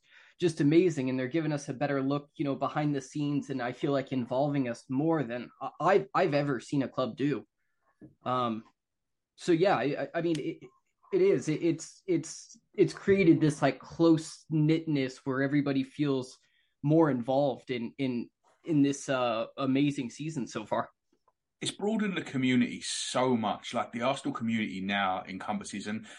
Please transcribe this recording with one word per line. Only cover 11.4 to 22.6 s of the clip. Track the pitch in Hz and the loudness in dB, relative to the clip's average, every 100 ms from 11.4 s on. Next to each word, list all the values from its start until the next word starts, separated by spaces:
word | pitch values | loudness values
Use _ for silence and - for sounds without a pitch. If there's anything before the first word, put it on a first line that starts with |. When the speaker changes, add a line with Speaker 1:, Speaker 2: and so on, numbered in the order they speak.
| 156 | 0
Speaker 1:
it, | 151 | 0
it's, | 170 151 - - - | 0 -2 -6 -14 -4
it's, | 160 - - - - _ | -2 -4 -14 -20 -20 _
it's | - 160 | 2 2
created | - - 196 170 143 | 2 2 4 6 6
this, | 151 147 | 4 2
like, | 139 - | 0 0
close-knitness | - - 165 160 156 - - 156 151 160 160 143 131 131 | -12 2 4 4 2 -16 -4 2 4 2 0 -2 -2 -4
where | 139 131 | -4 0
everybody | 139 147 139 135 | 2 2 2 0
feels | 131 - 147 135 127 - _ _ _ _ | -2 -2 0 0 -4 -14 _ _ _ _
more | 143 160 156 | 4 6 6
involved | 127 117 135 143 117 - | 2 0 0 0 -2 -6
in, | 123 117 - | -6 -6 -4
in, | 131 120 - _ _ _ | -4 -4 -8 _ _ _
in | - 151 | 0 2
this, | 139 139 - | 2 0 -2
uh, | 131 120 110 117 - | -2 0 -2 -4 -4
amazing | 135 131 143 139 120 | 0 2 2 0 -8
season | - 151 151 110 | -8 -8 -6 -6
so | 120 104 | -8 -4
far. | 113 - _ _ _ _ _ _ _ | -4 -4 _ _ _ _ _ _ _
Speaker 2:
It's | 160 | -10
broadened | - 202 220 208 170 | -4 -2 0 -2 -4
the | |
community | - 131 131 127 | -4 0 2 4